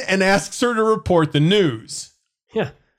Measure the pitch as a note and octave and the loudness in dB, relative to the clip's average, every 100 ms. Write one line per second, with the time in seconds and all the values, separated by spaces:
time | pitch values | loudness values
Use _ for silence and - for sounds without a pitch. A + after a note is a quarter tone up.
0 | B3+ F#3+ F#3+ G3+ G3 - A#3+ A3+ A3 A3 | -2 0 2 2 -2 -4 -2 0 0 0
1 | - F3 D3+ D3 D3+ G#3 F3 A2+ - - | 0 2 2 2 2 2 2 -2 -10 -16
2 | - _ _ _ _ A3 F#3 - _ | -16 _ _ _ _ -6 -6 -8 _